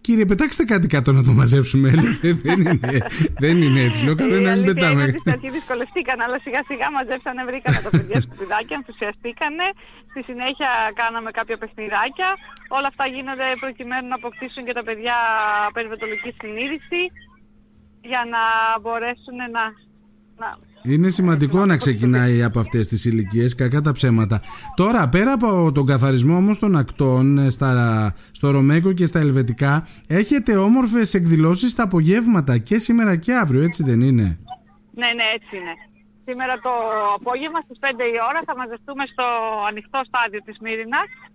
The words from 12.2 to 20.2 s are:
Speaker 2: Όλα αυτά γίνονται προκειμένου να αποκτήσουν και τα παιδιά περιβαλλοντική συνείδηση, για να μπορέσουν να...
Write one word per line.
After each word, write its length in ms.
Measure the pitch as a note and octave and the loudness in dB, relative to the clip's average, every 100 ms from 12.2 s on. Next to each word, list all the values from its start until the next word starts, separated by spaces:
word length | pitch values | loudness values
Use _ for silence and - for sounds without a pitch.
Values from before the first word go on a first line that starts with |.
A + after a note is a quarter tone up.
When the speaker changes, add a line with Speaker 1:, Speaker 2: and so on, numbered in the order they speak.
| F#4 G4 - - - | -4 -4 -10 -20 -6
Speaker 2:
Όλα 180 | C4+ C#4 | -4 -4
αυτά 120 | - C4+ | -4 -6
γίνονται 400 | C4 C4 C4 C4 B3+ | -6 -10 -6 -4 -4
προκειμένου 480 | C4 B3 A#3+ B3+ B3 | -8 -10 -8 -8 -6
να 60 | |
αποκτήσουν 500 | B3+ A#3+ - B3+ C4+ A#3+ | -8 -10 -12 -14 -12 -8
και 60 | |
τα 120 | A#3+ A3+ | -8 -8
παιδιά 280 | G#3+ A#3+ A#3+ A3+ A3 G#3+ G#3 G#3 | -8 -4 -2 0 0 0 -2 -2
περιβαλλοντική 600 | A#3 A3+ A3 A3 A3 A#3+ - | -4 -10 -10 -10 -10 -12 -14
συνείδηση, 640 | G#3+ G#3+ C4+ D4+ - F4 F4+ - - _ - _ _ _ _ _ A#3+ | -12 -8 -8 -8 -6 -6 -6 -8 -20 _ -20 _ _ _ _ _ -6
για 120 | B3+ A#3 | -6 -4
να 80 | A#3 A3+ A3+ A3+ A3+ | -2 0 0 0 -2
μπορέσουν 560 | G#3+ A#3 A#3 A#3+ - B3 | -4 -6 -6 -8 -14 -12
να... 280 | B3 A3+ A3 G#3+ _ _ _ _ | -8 -6 -6 -8 _ _ _ _